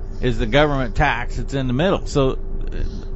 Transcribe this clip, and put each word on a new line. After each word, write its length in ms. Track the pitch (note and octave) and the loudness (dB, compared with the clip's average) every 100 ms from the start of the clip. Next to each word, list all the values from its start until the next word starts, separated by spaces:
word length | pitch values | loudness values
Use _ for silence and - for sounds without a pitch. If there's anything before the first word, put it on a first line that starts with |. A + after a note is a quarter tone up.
| - - | -8 -2
is 160 | B2 A2+ | 0 0
the 60 | A#2 | 2
government 500 | C3 D3+ C#3 B2 G2 | 4 4 2 0 2
tax. 420 | D3 A#2+ B2 - | 2 0 -2 -4
It's 140 | A#2+ | -4
in 140 | C#3 B2+ | -2 0
the 60 | |
middle. 340 | B2 F3+ E3 - | 2 2 0 0
So, 240 | D3 C3 | 2 2
uh, 40 | - - - - - - - - | 0 -2 -4 -4 -2 -2 -4 -8